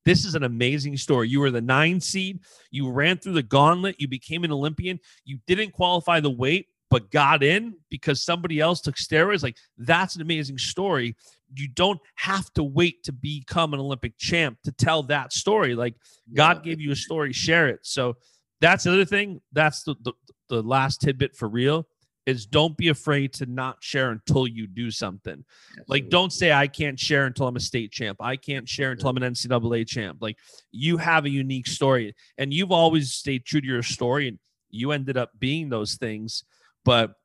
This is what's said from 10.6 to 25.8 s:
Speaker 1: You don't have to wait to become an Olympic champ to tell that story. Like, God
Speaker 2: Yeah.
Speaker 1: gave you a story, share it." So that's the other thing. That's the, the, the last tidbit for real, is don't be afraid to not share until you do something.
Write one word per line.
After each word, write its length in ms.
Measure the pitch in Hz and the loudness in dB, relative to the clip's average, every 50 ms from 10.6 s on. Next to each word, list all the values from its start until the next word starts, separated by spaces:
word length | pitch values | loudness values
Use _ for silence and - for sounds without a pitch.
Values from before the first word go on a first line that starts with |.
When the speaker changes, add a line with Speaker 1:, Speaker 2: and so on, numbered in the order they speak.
| - - - - 190 202 175 135 120 120 110 _ _ _ _ _ _ _ 131 | -6 -6 -4 -2 -2 0 0 0 0 -2 -6 _ _ _ _ _ _ _ -14
Speaker 1:
You 120 | 131 143 | -12 -10
don't 340 | 139 120 - 175 196 202 165 _ _ _ | -8 -2 2 2 2 2 0 _ _ _
have 380 | - - 190 190 196 185 - - | -8 -4 -4 -2 -2 -4 -4 -2
to 80 | - 156 | -2 -2
wait 400 | 143 135 147 175 175 - _ - | 0 2 2 2 2 0 _ -10
to 80 | - 147 | -10 -10
become 640 | 123 135 147 151 147 135 - - 170 165 156 147 | -8 -6 -6 -6 -6 -8 -6 -2 0 0 0 -2
an 60 | 139 | -4
Olympic 360 | 135 139 139 131 - 120 - - | -4 -4 -6 -6 -8 -10 -10 -8
champ 400 | - - 170 170 160 139 113 _ - | -6 -2 0 0 0 0 -2 _ -10
to 80 | - 131 | -10 -4
tell 300 | - - 170 160 160 143 | 0 0 2 2 0 0
that 280 | 127 147 143 131 123 - | 0 -2 -2 -2 -4 -6
story. 420 | - - 185 208 220 185 131 123 | -4 0 0 2 2 2 0 0
Like, 220 | 117 120 123 113 _ _ _ _ _ _ 117 113 | 0 -2 -4 -6 _ _ _ _ _ _ -6 4
God 260 | 139 147 160 175 165 | 6 6 6 6 2
Speaker 2:
Yeah. 40 | 156 170 165 | 0 -8 -8
Speaker 1:
gave 80 | 156 | -6
you 120 | 151 143 143 | -4 -4 -4
a 40 | |
story, 360 | 139 - - 165 160 151 139 127 | -4 -4 -4 -4 -2 -2 -2 -2
share 340 | - - 175 160 170 165 135 | -2 0 4 4 4 4 4
it." 120 | 107 - - | 2 -2 -6
So 360 | - - 135 127 123 120 _ _ _ _ _ _ _ _ - | -8 -4 -2 -2 -2 -4 _ _ _ _ _ _ _ _ 2
that's 240 | 151 165 185 196 - | 4 4 4 4 2
the 80 | 180 180 | 2 4
other 120 | 190 196 | 4 2
thing. 360 | - 202 202 208 202 185 - _ _ - | 2 2 -2 -2 -2 -6 -14 _ _ 0
That's 300 | 147 156 151 147 - - | 2 2 2 0 -2 -8
the, 140 | - 143 - 117 | -8 -10 -8 -6
the, 100 | 123 117 _ _ _ _ _ _ - | -8 -8 _ _ _ _ _ _ -4
the 140 | 127 117 110 | -4 -4 -2
last 380 | 113 131 135 131 135 - - | 0 0 2 2 0 -2 -2
tidbit 340 | - 143 139 131 143 135 _ | 0 -2 0 0 -2 -4 _
for 140 | - 120 107 | -6 -8 -4
real, 400 | 104 120 123 135 151 165 160 _ _ _ _ _ _ _ - | -2 0 2 2 2 0 -2 _ _ _ _ _ _ _ -4
is 200 | - 131 120 101 | -4 -4 -4 -4
don't 300 | 101 147 151 151 165 151 | 0 2 2 2 2 2
be 120 | - - 165 | 0 0 0
afraid 440 | 147 - - 156 147 143 139 135 - | 0 0 0 0 0 0 0 -2 -6
to 140 | - 147 | -8 -10
not 360 | 123 123 127 131 131 127 _ - | -8 -6 -6 -6 -8 -8 _ -12
share 300 | - - 143 131 127 113 | -6 -2 -2 -2 -2 -2
until 340 | 104 - - - 139 131 | -6 -2 0 2 2 2
you 220 | 123 113 113 110 98 | 0 -4 -8 -10 -10
do 200 | 92 110 120 117 107 | -8 -8 -6 -6 -6
something. 520 | - 117 98 92 98 - 107 80 69 - _ _ _ _ _ - - | -6 -6 -8 -8 -10 -12 -12 -14 -14 -16 _ _ _ _ _ -20 -18